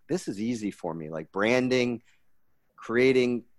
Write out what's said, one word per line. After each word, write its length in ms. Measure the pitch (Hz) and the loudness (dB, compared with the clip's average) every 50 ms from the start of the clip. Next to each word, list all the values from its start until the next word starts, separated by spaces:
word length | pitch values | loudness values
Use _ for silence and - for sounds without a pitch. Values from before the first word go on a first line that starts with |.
| _ - | _ -6
"This 200 | 156 185 - - | -6 -4 -4 -6
is 120 | 117 95 | -6 -4
easy 300 | 107 120 123 113 107 98 | -4 -4 -4 -4 -4 -6
for 240 | 90 - - 87 80 | -6 -6 -8 -8 -8
me," 160 | 82 78 76 | -8 -8 -8
like, 200 | 80 78 78 - - | -8 -10 -10 -6 -2
branding, 680 | 98 101 110 123 127 127 127 127 127 123 123 120 110 - _ _ _ _ _ _ _ _ _ _ _ _ _ _ | 0 2 2 4 2 2 2 2 2 2 0 -2 -4 -8 _ _ _ _ _ _ _ _ _ _ _ _ _ _
creating, 680 | - - - 113 120 127 131 131 127 123 123 123 117 - _ _ | -14 -8 -2 2 4 4 6 6 4 4 2 0 -2 -4 _ _